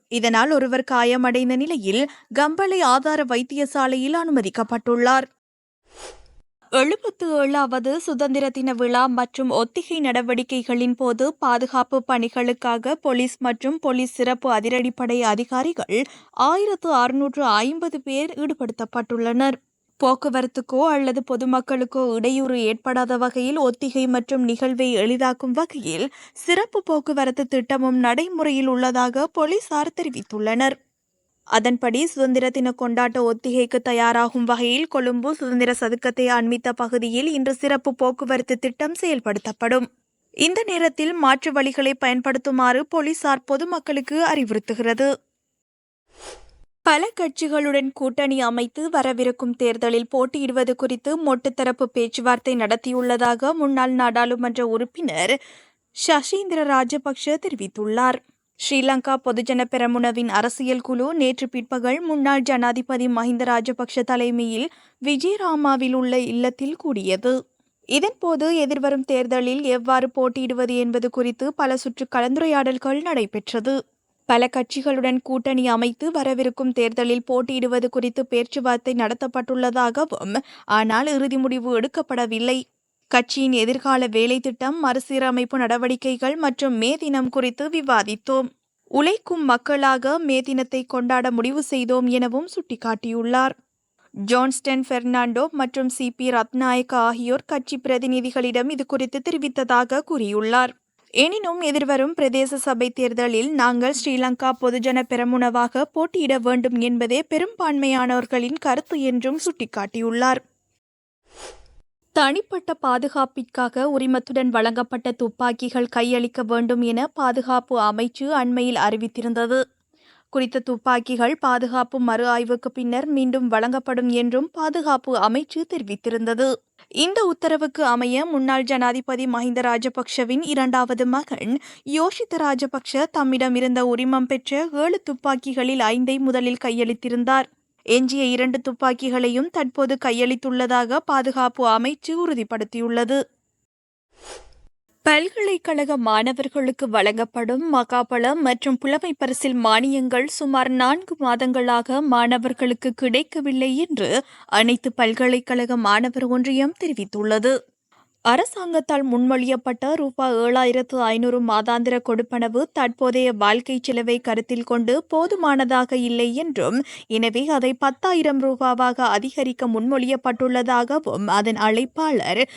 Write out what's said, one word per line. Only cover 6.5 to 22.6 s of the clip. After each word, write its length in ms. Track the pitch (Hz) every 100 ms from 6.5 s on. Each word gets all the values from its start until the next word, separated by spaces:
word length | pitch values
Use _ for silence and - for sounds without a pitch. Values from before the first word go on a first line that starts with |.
| _ _
எழுபத்து 540 | 262 285 415 440 - 339 302
ஏழாவது 520 | 277 285 269 254 247 311
சுதந்திர 420 | 339 262 285 269 277
தின 200 | 262 262
விழா 280 | 240 247 247 262 240
மற்றும் 360 | 247 - 254 226
ஒத்திகை 400 | 233 - - 330
நடவடிக்கைகளின் 960 | 277 247 240 247 247 254 233 240 247 240
போது 260 | 254 233 269 302
பாதுகாப்பு 560 | 277 240 247 269 247 269 254
பணிகளுக்காக 840 | 247 233 254 240 247 247 233 247 311
போலீஸ் 320 | 285 247 254 - 254
மற்றும் 300 | 233 262 320
போலீஸ் 320 | 294 254 254 -
சிறப்பு 300 | 247 247 262
அதிரடிப்படை 680 | 220 226 254 247 - 247 240 226
அதிகாரிகள் 680 | 208 240 254 302 339 - 214 269 - - -
ஆயிரத்து 460 | 269 359 415 381 339
அறுநூற்று 500 | 269 247 269 277 277 262 208
ஐம்பது 340 | 247 320 339 302 277
பேர் 240 | 269 320 330
ஈடுபடுத்தப்பட்டுள்ளனர். 1200 | 294 311 240 220 220 240 220 233 233 240 269 262 _ _ _ -
போக்குவரத்துக்கோ 800 | 254 254 294 254 247 - 247 262 320
அல்லது 300 | 294 262 247
பொதுமக்களுக்கோ 800 | 240 247 254 254 247 262 254 269 247
இடையூறு 440 | 226 233 262 262 247